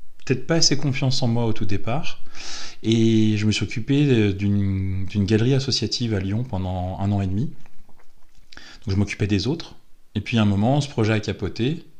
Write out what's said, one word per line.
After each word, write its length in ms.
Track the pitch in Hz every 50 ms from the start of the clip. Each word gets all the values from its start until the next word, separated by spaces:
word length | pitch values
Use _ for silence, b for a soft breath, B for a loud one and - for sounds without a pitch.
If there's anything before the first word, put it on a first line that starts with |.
| - - - - -
peut-être 200 | - 127 131 -
pas 100 | - 165
assez 200 | 165 - - 143
confiance 480 | - - 143 127 - 143 127 127 - 131
en 60 | 117
moi 160 | 117 120 117
au 80 | 110 -
tout 100 | - 107
départ, 560 | 98 98 95 - 110 120 160 180 - - - B B B B B B B B B B B B -
et 540 | 110 113 113 113 113 113 107 107 107 107
je 80 | 101 104
me 80 | 107 101
suis 100 | - 104
occupé 680 | - - 110 - - 139 143 147 143 123 110 104 101 95
d'une, 720 | 95 101 101 101 101 101 98 98 95 95 98 95 95 98
d'une 180 | - - 110 98
galerie 300 | 92 110 107 117 127 139
associative 600 | 131 135 135 120 - 117 98 - - 123 113 107
à 60 | 95
Lyon 240 | 92 95 101 113 127
pendant 560 | - 98 92 92 90 92 90 90 92 92 -
un 100 | 98 101 104
an 80 | 98
et 60 | 98
demi. 180 | 92 92 104 143
Donc 1400 | 175 - - - - - - - - - - - - - - - - - - - - - - - - - - - 101
je 60 | 95
m'occupais 320 | 101 101 - - - 107
des 200 | 98 104 95 -
autres, 300 | 117 170 170 - - - - - - - - - - -
et 40 | 107
puis 180 | 101 - 120
à 40 | 113
un 40 | 104
moment, 360 | 104 98 98 107 123 139 147
ce 80 | 151 -
projet 240 | - 123 107 107 110
a 80 | 107
capoté, 640 | - 107 95 - 101 87 - - 113 135 165 170 - - -